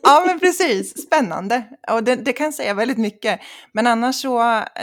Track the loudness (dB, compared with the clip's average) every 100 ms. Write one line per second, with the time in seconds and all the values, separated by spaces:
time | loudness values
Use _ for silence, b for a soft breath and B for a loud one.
0 | 6 6 4 2 0 2 0 0 -4 -12
1 | -2 0 0 -4 -2 -2 -4 -14 -4 0
2 | 0 0 -2 -2 -4 -4 -4 -2 -2 -2
3 | -4 -4 -6 -6 B B B -2 0 2
4 | 0 -2 -2 0 2 0 -4 -10